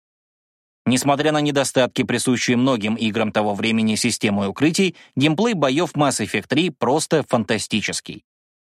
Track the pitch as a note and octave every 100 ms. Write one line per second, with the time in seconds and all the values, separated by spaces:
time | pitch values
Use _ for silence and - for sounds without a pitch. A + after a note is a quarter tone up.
0 | _ _ _ _ _ _ _ _ - B2
1 | C#3 C#3 D3+ D3+ D3 C#3 B2+ C3+ B2 -
2 | A#2 A#2+ - A#2+ - A#2+ C3 A#2 G#2 A2+
3 | A2 A2 A2 A2 G#2 G2 A2 A2+ A2 G#2+
4 | A#2 - A2 G2+ G2 - D#3 E3 F#3+ -
5 | - - D3 D3+ A#3 F3+ C#3 C3 C3+ C#3+
6 | C#3+ B2+ C3+ G#2+ - C3 F3+ - A#2 D#3
7 | - D#3 - B2 G#2+ G#2+ - G#2+ - -
8 | - - _ _ _ _ _